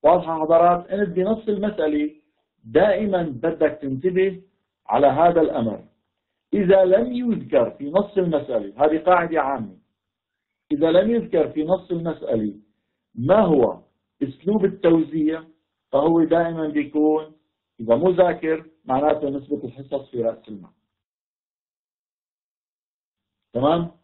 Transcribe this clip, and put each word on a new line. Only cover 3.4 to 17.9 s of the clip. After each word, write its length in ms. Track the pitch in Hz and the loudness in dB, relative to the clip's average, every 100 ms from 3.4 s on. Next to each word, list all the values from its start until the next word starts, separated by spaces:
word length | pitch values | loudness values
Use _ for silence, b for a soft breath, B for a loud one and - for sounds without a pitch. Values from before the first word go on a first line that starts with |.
| 165 165 151 151 | -4 0 -2 -2
تنتبه 600 | 139 131 185 180 190 185 _ _ _ _ - | -8 -4 -2 0 -2 -4 _ _ _ _ -2
على 200 | 113 139 | 2 4
هذا 340 | 139 170 165 | 4 4 4
الأمر. 420 | 156 - 113 92 - _ _ _ _ _ _ | 0 0 -4 -6 -14 _ _ _ _ _ _
إذا 320 | 202 180 190 185 | 0 4 4 6
لم 260 | 196 247 | 4 2
يذكر 580 | 247 247 190 - 139 113 | -4 -4 -4 0 0 0
في 180 | - 143 | -4 -2
نص 280 | 180 202 196 | -2 0 -2
المسألة، 680 | 175 147 127 117 101 120 151 | -2 -2 -2 -6 -6 -2 0
هذه 120 | 156 | 2
قاعدة 440 | 160 180 170 160 | 2 2 0 -4
عامة، 360 | 135 135 107 - _ _ _ _ _ _ _ _ _ | -4 -6 -8 -16 _ _ _ _ _ _ _ _ _
إذا 200 | 143 165 | 0 2
لم 200 | 175 214 | 4 2
يذكر 400 | 233 - 175 143 | -2 0 -2 -2
في 120 | 156 | -2
نص 280 | 156 185 - | -2 -2 -2
المسألة 680 | 175 165 156 - 113 107 98 _ _ _ _ _ 113 | -6 -6 -8 -4 -4 -4 -8 _ _ _ _ _ -8
ما 240 | 127 208 | 2 4
هو 420 | 190 147 110 87 _ _ _ _ | 4 4 2 -2 _ _ _ _
أسلوب 420 | 135 - 170 214 185 | -10 -6 -2 0 0
التوزيع، 800 | 185 170 165 143 156 151 160 - _ _ _ _ | 0 2 2 0 -2 -2 -4 -12 _ _ _ _
فهو 320 | 139 156 165 | 0 2 2
دائمًا 440 | 160 165 170 165 156 | 2 2 0 -4 -4
بيكون، 680 | 147 135 151 151 156 156 _ _ _ _ _ | -4 -4 0 0 0 -4 _ _ _ _ _
إذا 160 | 113 | 0